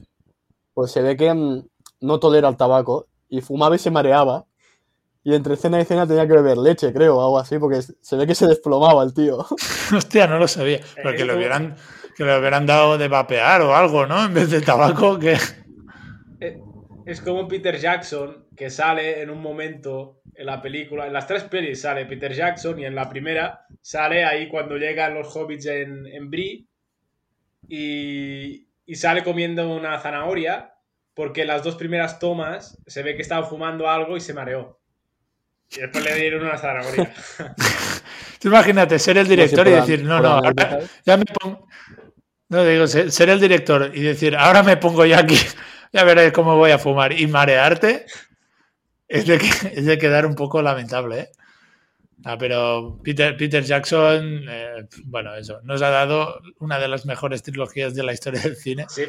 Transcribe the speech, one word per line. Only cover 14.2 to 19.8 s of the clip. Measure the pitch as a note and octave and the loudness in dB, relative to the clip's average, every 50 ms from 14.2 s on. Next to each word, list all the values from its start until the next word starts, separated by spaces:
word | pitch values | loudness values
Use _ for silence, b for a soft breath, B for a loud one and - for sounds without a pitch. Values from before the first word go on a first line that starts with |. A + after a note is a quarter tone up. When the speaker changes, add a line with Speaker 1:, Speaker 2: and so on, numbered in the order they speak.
| A3 | 0
Speaker 2:
En | G3+ F3+ | 0 2
vez | E3 E3+ D#3+ | 0 0 2
de | E3+ D#3 | 0 0
tabaco, | D3 D#3 B2+ A#2+ D3 D#3 E3 D3 - G3+ G3 F3 | 2 2 4 4 4 2 2 2 2 2 2 2
que | D#3 E3 D#3+ - - - - - - - - - - B B B B B B B B B - - | 0 0 0 0 -2 -6 -10 -16 -20 -20 -20 -20 -20 B B B B B B B B B -20 -14
Speaker 3:
Eh, | - E3+ E3 - - - - - - - - - - | -14 -14 -14 -14 -20 -20 -20 -20 -20 -20 -20 -20 -16
es | E3+ E3+ - | -16 -16 -12
como | - F#3 F3+ F#3 F#3+ E3 | -8 -8 -6 -6 -6 -6
Peter | F#3+ F#3+ - F3+ D#3+ C#3+ | -8 -6 -4 -4 -4 -2
Jackson, | D3 E3+ F3+ F3 F3 - D3+ C#3+ C#3+ C#3+ - - _ _ _ | -2 -2 -2 -4 -6 -10 -10 -10 -10 -12 -14 -20 _ _ _
que | - C#3 C3 | -14 -14 -12
sale | C3 - D#3 D#3+ D#3+ D#3 D#3 D#3+ D#3+ D3+ | -6 -4 -2 -2 -2 -2 -2 -6 -6 -6
en | D3+ D3 | -8 -12
un | D3+ D#3 | -12 -12
momento | D#3 D3+ D3+ D#3 D#3 D#3+ D#3 C#3 | -12 -12 -10 -10 -10 -12 -12 -14